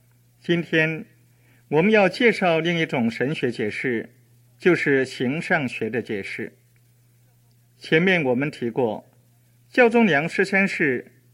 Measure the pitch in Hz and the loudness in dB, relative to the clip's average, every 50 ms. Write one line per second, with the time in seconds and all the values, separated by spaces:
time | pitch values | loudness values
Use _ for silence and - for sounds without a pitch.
0 | _ _ _ _ _ _ _ _ _ - 170 170 160 - - 160 156 160 160 156 | _ _ _ _ _ _ _ _ _ -2 -2 -2 -2 0 0 0 0 0 -2 -6
1 | - - _ _ _ _ _ _ _ _ _ _ _ _ 143 151 170 214 220 214 | -10 -16 _ _ _ _ _ _ _ _ _ _ _ _ 0 2 4 4 6 4
2 | 196 185 - - 254 233 202 - 196 175 165 160 160 175 175 165 160 160 - 139 | 4 4 2 2 2 2 2 2 2 2 2 2 0 0 0 0 -2 -2 0 0
3 | 117 113 113 - 123 135 156 - - 123 117 - 117 104 - - - 135 120 110 | 0 -2 -2 -2 -4 -4 -2 -2 -2 -4 -2 -2 -4 -4 -4 -4 -4 -4 -4 -4
4 | - - _ _ _ _ _ _ _ _ _ _ - 185 170 - - 156 139 135 | -6 -8 _ _ _ _ _ _ _ _ _ _ 2 2 2 4 2 2 2 2
5 | 131 123 - - 131 120 139 165 165 - 185 165 139 120 - - 113 110 110 123 | 0 -2 -4 -4 -4 -2 -2 -4 -4 -2 -2 -2 -2 -4 -4 -6 -6 -4 -4 -6
6 | 101 - 113 98 95 - - - 110 - - _ _ _ _ _ _ _ _ _ | -6 -6 -6 -8 -8 -10 -10 -10 -12 -12 -14 _ _ _ _ _ _ _ _ _
7 | _ _ _ _ _ _ _ _ _ _ _ _ _ _ _ _ - - 160 160 | _ _ _ _ _ _ _ _ _ _ _ _ _ _ _ _ -4 0 2 2
8 | 180 190 185 175 151 127 123 120 139 151 147 - 123 117 113 143 127 110 104 - | 4 2 2 2 0 0 0 0 -2 -4 -6 -6 -8 -6 -2 -2 -2 -2 -2 -6
9 | - _ _ _ _ _ _ _ _ _ _ _ _ _ - 254 247 233 214 240 | -10 _ _ _ _ _ _ _ _ _ _ _ _ _ 2 4 4 4 4 4
10 | 233 202 151 139 151 170 - - 190 185 - 190 196 185 - - 175 143 127 117 | 4 4 2 0 0 -2 -2 -2 -2 0 0 0 0 0 0 0 0 0 0 -2
11 | - - _ _ _ _ | -6 -10 _ _ _ _